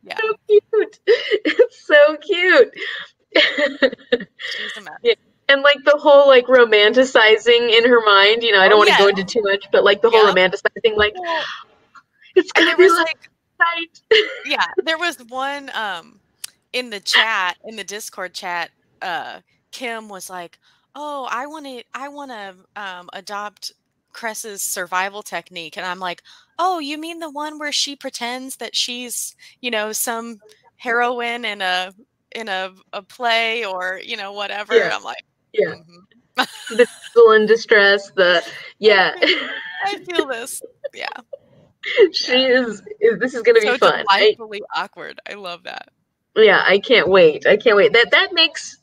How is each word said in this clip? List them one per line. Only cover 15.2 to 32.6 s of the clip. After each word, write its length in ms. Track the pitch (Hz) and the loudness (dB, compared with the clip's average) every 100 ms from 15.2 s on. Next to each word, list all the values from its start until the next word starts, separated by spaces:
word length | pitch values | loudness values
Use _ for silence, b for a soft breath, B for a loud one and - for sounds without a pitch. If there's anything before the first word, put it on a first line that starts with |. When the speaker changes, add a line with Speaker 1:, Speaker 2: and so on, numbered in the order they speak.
| 233 | -14
Speaker 1:
one, 420 | 254 269 285 269 | -8 -8 -8 -10
um, 460 | 202 214 175 165 _ _ _ B B _ | -10 -8 -10 -14 _ _ _ B B _
in 160 | 240 247 | -10 -10
the 100 | 202 | -12
chat, 560 | - - 220 214 180 - - | -4 -2 -2 -2 -6 -8 -16
in 120 | 220 | -16
the 60 | 180 | -14
Discord 480 | 202 - - 180 | -16 -16 -14 -14
chat, 380 | - 190 175 165 _ _ _ | -12 -10 -10 -10 _ _ _
uh, 380 | 196 160 120 92 _ _ _ | -10 -10 -10 -18 _ _ _
Kim 380 | - 254 226 220 | -14 -12 -12 -14
was 200 | 190 - | -20 -16
like, 300 | 185 170 _ _ _ _ 269 | -16 -18 _ _ _ _ -16
"Oh, 320 | 294 285 254 | -14 -12 -10
I 140 | 233 294 | -10 -12
wanna, 380 | 311 277 254 - | -16 -18 -18 -18
I 160 | 240 277 | -16 -16
wanna, 460 | 285 277 226 196 185 190 - | -16 -16 -16 -18 -20 _ -16
um, 340 | 196 180 180 | -16 -16 -18
adopt 580 | 190 185 202 208 202 - _ _ _ _ | -20 -14 -12 -12 _ -20 _ _ _ _
Cress's 500 | - 233 214 226 202 | -12 -12 -12 -14 -12
survival 600 | - - 180 185 190 202 | -10 -8 -6 -4 -6 -8
technique." 540 | 208 175 - 180 160 185 | -12 -12 -12 -16 -16 -12
And 80 | 180 | -10
I'm 140 | 180 | -8
like, 240 | 185 175 b b b - | -10 -10 b b b -4
"Oh, 200 | 359 349 | -4 -4
you 180 | 285 302 | -8 -10
mean 220 | 320 339 | -12 -14
the 100 | 330 | -14
one 280 | 277 302 302 | -12 -12 -10
where 140 | 294 | -8
she 240 | 269 - 277 | -6 -8 -10
pretends 640 | - - 240 254 262 - | -14 -10 -10 -10 -12 -14
that 180 | 226 - | -10 -8
she's, 580 | - 247 247 - - _ b b | -8 -8 -10 -12 -12 _ b b
you 100 | 247 | -6
know, 220 | 220 214 | -6 -6
some 460 | 214 - 226 233 214 214 b b _ | -6 -8 -8 -10 -18 _ b b _
heroine 680 | 254 233 240 247 233 240 233 | -6 -2 -2 -4 -8 -8 -10
in 160 | 208 | -6
a, 320 | 185 180 185 190 _ _ _ 233 | -4 -4 -6 _ _ _ _ -14
in 140 | 220 | -8
a, 240 | 185 | -8